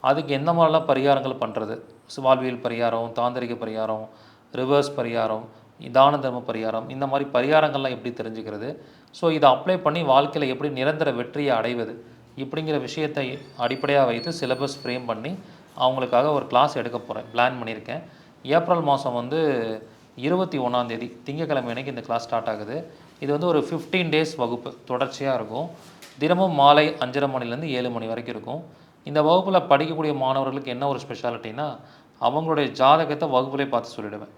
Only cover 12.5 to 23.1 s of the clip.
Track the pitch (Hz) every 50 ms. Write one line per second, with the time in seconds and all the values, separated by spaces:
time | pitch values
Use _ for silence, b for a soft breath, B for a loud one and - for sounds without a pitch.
12.5 | 147 156 160 156 151 143 127 123 - - 156 147 151 151 139 127 131 147 - -
13.5 | - - 120 120 131 135 - 139 143 139 135 123 117 117 - - 165 170 151 123
14.5 | 127 - 147 135 139 - - 123 123 127 127 120 113 110 113 147 185 190 B B
15.5 | B B B B - - 127 127 131 135 127 123 123 120 135 151 151 143 135 -
16.5 | - 123 139 147 - 135 110 120 117 120 - - - 107 - - - 117 120 127
17.5 | 131 123 120 113 113 107 - - 120 165 170 B B B B B B B _ 131
18.5 | 143 170 165 - 185 170 156 147 139 135 135 135 120 120 120 123 143 160 160 151
19.5 | 139 123 113 113 110 107 - B B B B B B - 123 143 175 180 185 175
20.5 | - 135 127 123 120 123 123 117 117 113 117 - - - - - 139 156 165 147
21.5 | 151 135 123 120 117 123 135 143 127 120 110 - 117 117 - - - 117 113 -
22.5 | 110 104 107 104 123 156 165 B B B B B